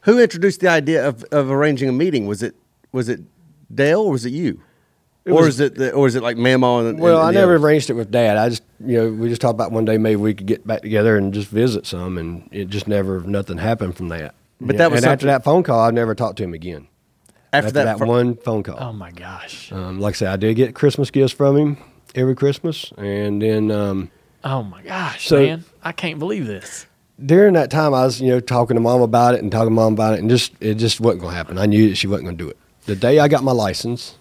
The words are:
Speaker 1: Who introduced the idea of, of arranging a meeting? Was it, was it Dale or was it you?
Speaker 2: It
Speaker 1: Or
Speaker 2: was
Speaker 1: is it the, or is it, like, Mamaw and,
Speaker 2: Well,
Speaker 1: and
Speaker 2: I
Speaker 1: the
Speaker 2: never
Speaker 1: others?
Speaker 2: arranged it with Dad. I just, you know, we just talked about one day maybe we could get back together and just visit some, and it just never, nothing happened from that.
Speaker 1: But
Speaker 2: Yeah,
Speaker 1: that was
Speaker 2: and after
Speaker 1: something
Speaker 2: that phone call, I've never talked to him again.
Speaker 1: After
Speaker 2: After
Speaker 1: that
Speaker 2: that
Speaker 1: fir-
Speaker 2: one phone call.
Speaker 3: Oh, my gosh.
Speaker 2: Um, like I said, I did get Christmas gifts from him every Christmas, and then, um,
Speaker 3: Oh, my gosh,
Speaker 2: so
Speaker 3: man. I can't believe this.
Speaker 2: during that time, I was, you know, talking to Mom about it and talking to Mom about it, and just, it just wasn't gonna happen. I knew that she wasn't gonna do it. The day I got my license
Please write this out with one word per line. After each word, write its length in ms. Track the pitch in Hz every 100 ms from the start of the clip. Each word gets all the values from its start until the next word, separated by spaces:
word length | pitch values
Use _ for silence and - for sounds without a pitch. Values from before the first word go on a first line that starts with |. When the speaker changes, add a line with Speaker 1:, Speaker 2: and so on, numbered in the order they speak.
| -
Speaker 1:
Who 120 | 247
introduced 420 | 233 170 196 -
the 80 | 180
idea 380 | 165 143 160 131
of, 160 | 117 -
of 200 | 147 135
arranging 360 | 139 151 139 135
a 20 |
meeting? 340 | 127 175 143 101
Was 160 | 101
it, 140 | 117 - _ _ _
was 180 | 131 117
it 100 | 95 - _ _ _ _
Dale 280 | 110 143 170
or 100 | 214
was 140 | 131 120
it 60 |
you? 300 | 139 165 - _ _ _ _ _ _ -
Speaker 2:
It 60 |
Speaker 1:
Or 80 | 160
Speaker 2:
was 140 | 160 123
Speaker 1:
is 40 |
it 160 | 143 -
the, 160 | 131
or 160 | 139 139
is 80 | 120
it, 80 |
like, 140 | 117 117
Mamaw 520 | 123 131 127 120 113
and, 100 | 160
Speaker 2:
Well, 180 | 170 165
Speaker 1:
and 80 | 160
Speaker 2:
I 40 |
Speaker 1:
the 60 | 190
Speaker 2:
never 120 | 185 170
Speaker 1:
others? 80 |
Speaker 2:
arranged 260 | 151 151 139
it 40 |
with 160 | 117 104
Dad. 280 | 117 113 104
I 100 | 117
just, 140 | 113 _ _
you 180 | 110 120
know, 140 | 113
we 160 | 110 117
just 140 | 117
talked 140 | 123 110
about 180 | 117
one 100 | 110
day 140 | 110 110
maybe 180 | 110 107
we 180 | 107
could 140 | 95 98
get 180 | 107 104
back 160 | 110
together 360 | 107 107 110 107
and 160 | 98
just 160 | 101 98
visit 360 | 107 123 107 -
some, 320 | 90 90 90
and 300 | 82 87 -
it 160 | 104 95
just 180 | 101 104
never, 320 | 104 95 95
nothing 380 | 87 101 98 82
happened 400 | 104 113 92 87
from 100 | 87
that. 260 | 82 76 _ _ _
Speaker 1:
But 140 | - 104
Speaker 2:
Yeah, 20 |
Speaker 1:
that 120 | 165
was 120 | 123
Speaker 2:
and 80 | 127
after 120 | 139
Speaker 1:
something 40 | 139
Speaker 2:
that 160 | 135
phone 200 | 131 165
call, 180 | 175 117
I've 120 | 113
never 220 | 117 113 107
talked 220 | 113 98
to 60 |
him 100 | 95
again. 340 | 85 90 78 71 _ _ _ _ _ _
Speaker 1:
After 160 | 143 110
Speaker 2:
After 40 |
Speaker 1:
that 120 | 135 123
Speaker 2:
that 120 | 107
Speaker 1:
fir- 60 | 113
Speaker 2:
one 320 | 120 123 117
phone 260 | - 110
call. 140 | 98 -
Speaker 3:
Oh, 140 | 127
my 180 | 107 87
gosh. 580 | 87 90 92 - - -
Speaker 2:
Um, 260 | 95 92 92
like 160 | 104 98
I 20 |
said, 100 | 98
I 80 | 95
did 160 | 107 113
get 180 | 127
Christmas 380 | - 147 - 135
gifts 220 | 143 135
from 240 | - 139 139
him 200 | 151 143 - _ _ -
every 180 | 131 127
Christmas, 580 | 139 139 170 151 - -
and 440 | 101 101 104 101
then, 280 | 110 110 107
um, 380 | 104 101 95 87 _ _ _ -
Speaker 3:
Oh, 180 | 131
my 180 | 104 90
gosh, 460 | - 190 175 - -
Speaker 2:
so 140 | 151
Speaker 3:
man. 220 | 139 160 170 _
I 80 | 165
can't 280 | 165 175 156
believe 280 | 165 208 120
this. 380 | 98 - - - _ _ _ 135
Speaker 2:
during 300 | 170 208 175
that 140 | 131
time, 240 | 139 156
I 120 | 131 131
was, 160 | 117
you 80 | 131
know, 100 | 127
talking 360 | 120 123 120 117
to 60 |
Mom 200 | 117 127
about 340 | 120 117 123 123
it 60 |
and 100 | 104
talking 180 | 110 113
to 60 | 113
Mom 160 | 110
about 200 | 110 110
it, 60 | 107
and 80 | 107
just, 240 | 123 - _
it 140 | 110 107
just 260 | 117 -
wasn't 220 | 113 90
gonna 120 | 87 87
happen. 220 | 82 90
I 80 | 104
knew 240 | 107 107
that 60 | 95
she 120 | 98
wasn't 200 | 98 82
gonna 100 | 85
do 100 | 80
it. 100 | - _ _ -
The 100 | 98
day 240 | 117 147
I 80 | 143
got 160 | 147
my 80 | 135
license 640 | 123 104 90 117 123 - -